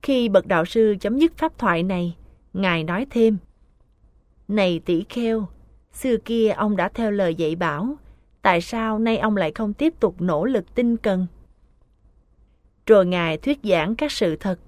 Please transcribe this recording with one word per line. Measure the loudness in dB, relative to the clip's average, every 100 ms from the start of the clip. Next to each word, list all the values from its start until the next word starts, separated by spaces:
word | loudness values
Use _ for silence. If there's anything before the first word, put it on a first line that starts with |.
Khi | 0 0 2
bậc | 2 2
đạo | 0
sư | 0 2 2 2
chấm | -2 2
dứt | 0 0
pháp | -6 -2
thoại | -2 0
này, | -2 -2 -4 -8 -20 -20 _
ngài | -4 -2 -2
nói | -2 -4 -4
thêm, | 2 2 2 -6 _ _ _ _ _ _ _ _ _ -4
"Này | 0 0 0
tỷ | -2 -2 -2
kheo, | -4 -2 -2 -4 -12 -20 _ _
xưa | -6 -2 -2
kia | 0 0 2
ông | 2 0 0
đã | -2
theo | -2 -2
lời | 0 0
dạy | 0 -2 -2
bảo, | -2 -2 -6 -8 -16 -20 _ _
tại | 2 2
sao | 0 -4 -4 -2
nay | 0 0
ông | 0 0
lại | -2
không | -2 -6
tiếp | -2 -2 0
tục | -2 0
nỗ | -2 0
lực | 0 -2 -2
tinh | -2 0 0
cần?" | 0 0 -2 -8 -20 _ _ _ _ _ _ _ _ _ _ _ _ _ 6
Rồi | 6 6
ngài | 0 -2 -2
thuyết | -2 -4
giảng | 0 0 0 -2
các | -4
sự | -2 -2 -2
thật. | -4 -6